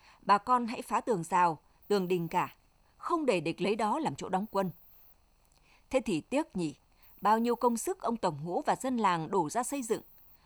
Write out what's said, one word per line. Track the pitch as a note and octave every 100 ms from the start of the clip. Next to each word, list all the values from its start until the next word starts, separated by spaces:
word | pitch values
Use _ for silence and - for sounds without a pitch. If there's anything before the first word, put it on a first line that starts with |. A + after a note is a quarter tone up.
| - -
bà | - G3+
con | - B3 A#3
hãy | B3+
phá | - G#3+
tường | - G3+
rào, | E3 F3+ F3 D#3 _ _ -
tường | G3+ F3+
đình | F#3 E3
cả, | F3+ C#3 - _ _ _ _
không | - E4+ C#4+
để | F#3
địch | D#3+ D#3+
lấy | F3+ G#3+
đó | G#3+ C4+
làm | B3+
chỗ | C#3+ F3
đóng | F#3 G#3+
quân." | G3 F#3+ - _ - - _ _ _ _ _ _ _ -
"Thế | C4
thì | A#3 D#3+
tiếc | - C4 D#4 F#3+
nhỉ?" | D#3+ C3+ _ _ - -
Bao | G3 A3+
nhiêu | A#3 A#3
công | B3 A#3
sức | - F#4+
ông | - A#3
tổng | F#3 D3
ngũ | E3 G3
và | D4+ F#3
dân | C4 B3
làng | G3+ E3+ D#3+
đổ | G3 D3+
ra | A3
xây | B3 C#4+
dựng. | A3+ F#3+ - - - -